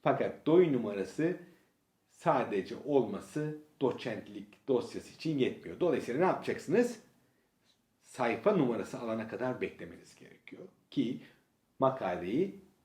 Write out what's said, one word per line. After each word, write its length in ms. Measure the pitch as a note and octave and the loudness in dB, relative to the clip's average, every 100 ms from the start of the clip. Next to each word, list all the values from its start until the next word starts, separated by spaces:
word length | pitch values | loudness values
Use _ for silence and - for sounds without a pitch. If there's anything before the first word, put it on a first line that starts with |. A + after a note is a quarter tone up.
Fakat 440 | D3+ B2+ G#2 - - | 2 2 0 -2 6
doy 280 | E3+ F3 | 6 8
numarası 640 | B2+ G#2+ G2+ F#2+ - D#3+ F3+ - - _ _ _ _ _ | 4 0 -4 -4 -2 -2 -2 -10 -20 _ _ _ _ _
sadece 680 | _ F3 C#3+ A2 G2+ F2+ A2+ - | _ 2 2 2 -2 -4 -8 2
olması 720 | C#3+ A2 G2 - D3+ D3+ D3+ - _ | 4 4 -4 -6 -4 -4 -6 -16 _
doçentlik 840 | C3+ - B2+ G#2 G2+ G#2 G2+ - - | 0 0 -6 -8 -10 -16 -16 -14 0
dosyası 460 | B2 A#2 G2 - | 0 0 -12 -14
için 240 | - D#3+ D3 | -8 -4 2
yetmiyor. 420 | A2+ - - F#2+ | 0 0 -12 -2
Dolayısıyla 400 | E3+ C3 - B2+ | 0 0 -2 2
ne 60 | F3+ | 2
yapacaksınız? 760 | - - - - G3 A#3 - - _ _ _ _ _ _ _ _ _ | 2 -4 -6 0 2 2 -2 -16 _ _ _ _ _ _ _ _ _
Sayfa 500 | _ - A#2+ A2+ G3 | _ -2 -2 2 2
numarası 480 | G3 B2+ A2 - B2+ | 4 2 0 -4 -8
alana 280 | A#2 A2+ A2 | -4 -4 -4
kadar 340 | G2 B2+ A2 | -4 -4 -4
beklemeniz 540 | F#2+ - F2 - - - | -6 -8 -16 -16 -20 -20
gerekiyor 520 | - - - - - _ _ | -20 -20 -20 -18 -18 _ _
ki 300 | - A#2 - - _ _ _ _ _ | -2 -2 -4 -12 _ _ _ _ _
makaleyi 840 | C3 - F#2+ F2 F2 B2+ G3 - - _ | 2 2 -4 -2 -2 0 0 -4 -20 _